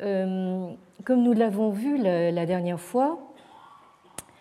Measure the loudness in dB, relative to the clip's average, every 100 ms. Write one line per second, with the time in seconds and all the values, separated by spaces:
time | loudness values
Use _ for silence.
0 | -2 -2 0 -2 -2 -4 -6 -12 -20 -8
1 | 0 4 4 4 2 2 -2 0 -2 0
2 | 2 2 2 0 0 -2 -2 -4 -2 0
3 | 0 -2 -12 -20 -20 -20 -20 -20 -20 _
4 | _ -20 -20 -20